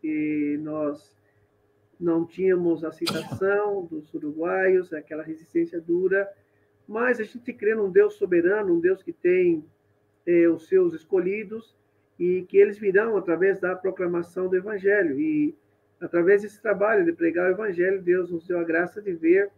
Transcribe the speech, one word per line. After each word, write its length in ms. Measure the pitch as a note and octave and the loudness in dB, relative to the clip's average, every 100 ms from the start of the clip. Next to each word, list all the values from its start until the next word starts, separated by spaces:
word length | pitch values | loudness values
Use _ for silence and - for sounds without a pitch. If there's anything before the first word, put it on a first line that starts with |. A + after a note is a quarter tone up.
e 540 | D#3+ D#3 D3+ D3+ D3 D3 | -6 -4 -4 -2 -2 -4
nós 520 | D3+ D#3 D3+ D3 _ _ _ _ _ _ _ _ _ _ | -6 -6 -6 -6 _ _ _ _ _ _ _ _ _ _
não 260 | E3+ E3 E3 | -2 0 -2
tínhamos 580 | - F#3 F3+ F3 D#3+ | -2 0 2 2 -2
aceitação 1000 | D#3+ D#3 E3+ E3 D#3+ - F#3+ G3+ G#3 G3+ E3+ | -4 -6 -6 -6 -8 -4 0 0 -2 -4 -6
dos 260 | D3+ - | -12 -10
uruguaios, 800 | D#3 D3+ D#3 E3+ F#3+ F#3+ F#3 F3+ | -10 -10 -6 -4 0 2 2 0
aquela 300 | D#3 D3+ D#3 | -10 -10 -12
resistência 580 | D#3 D#3 E3+ E3+ E3+ F3 | -10 -14 -6 -2 -2 -6
dura, 480 | E3 E3+ F#3 F#3+ G3 - _ _ _ _ - | -4 0 2 0 -2 -10 _ _ _ _ -12
mas 320 | G#3+ B3 A#3 | -4 -2 -2
a 40 | |
gente 300 | G#3+ A#3+ - | -4 -10 -14
crê 220 | A#3+ G#3 A3 | -4 -2 0
num 160 | G3 | 2
Deus 240 | F3+ G#3 - | 4 4 2
soberano, 580 | G3 F3 E3+ G#3 G3 | 0 2 2 0 2
um 60 | E3+ | 2
Deus 240 | E3+ F#3 | 2 -2
que 100 | - | -6
tem, 500 | E3+ F3+ F3+ F3+ E3 D3+ _ _ _ _ _ - | -4 0 2 2 0 -4 _ _ _ _ _ 0
eh, 240 | F3 E3+ | 4 4
os 180 | D#3+ - | 2 2
seus 280 | F#3+ F3 D#3+ | 2 2 -2
escolhidos, 840 | _ F#3+ F3 G#3 G3 A3 - _ _ _ _ _ | _ -2 0 -4 -6 -12 -14 _ _ _ _ _
e 240 | F3+ F#3 F3+ | -2 -2 2
que 80 | G3 | 6
eles 220 | G#3 G#3 | 6 4
virão 360 | G#3 F#3 A3+ G#3 | 0 2 2 -2
através 440 | F3 E3 F#3+ F#3+ | -2 0 2 0
da 160 | F3+ F#3 | -2 -4
proclamação 720 | F#3+ F#3 F3+ F3 F3 - F#3 | -6 -4 -4 -4 -6 -6 -2
do 80 | F#3 | -2
Evangelho, 640 | F#3+ G#3 G3 G#3 F3 C3+ | -4 -2 0 2 0 0
e 340 | D#3 D3+ D3 - _ _ _ _ | -2 0 0 -4 _ _ _ _
através 400 | E3+ F3 E3+ G3+ | -4 0 4 4
desse 180 | G#3 - | 2 -8
trabalho 460 | A3+ F#3+ G3+ A3 E3+ | -4 0 2 2 2
de 80 | |
pregar 360 | E3 E3 E3 F3+ | 2 0 0 0
o 40 | |
Evangelho, 480 | F#3 A3 F3 F#3 G3 | 0 -4 0 0 0
Deus 300 | F3 F3+ F3 | 0 0 0
nos 160 | E3+ F3 | -6 -4
deu 100 | F3 | -4
a 60 | |
graça 360 | E3 E3 F3 - | 0 0 -2 -4
de 140 | G#3 | -8
ver 380 | E3+ D#3+ F#3 G3+ | -2 2 4 2